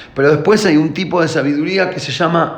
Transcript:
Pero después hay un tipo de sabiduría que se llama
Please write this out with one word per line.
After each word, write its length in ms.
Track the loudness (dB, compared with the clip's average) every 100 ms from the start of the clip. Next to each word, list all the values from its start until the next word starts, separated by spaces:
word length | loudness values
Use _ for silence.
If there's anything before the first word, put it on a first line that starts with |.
| -14 0
Pero 160 | 2
después 340 | 2 2 2 4
hay 120 | 2
un 180 | 2 -2
tipo 260 | -2 0
de 60 | 0
sabiduría 640 | 0 -2 -2 -2 -2 -2
que 80 | -4
se 120 | -8
llama 460 | -4 0 0 -2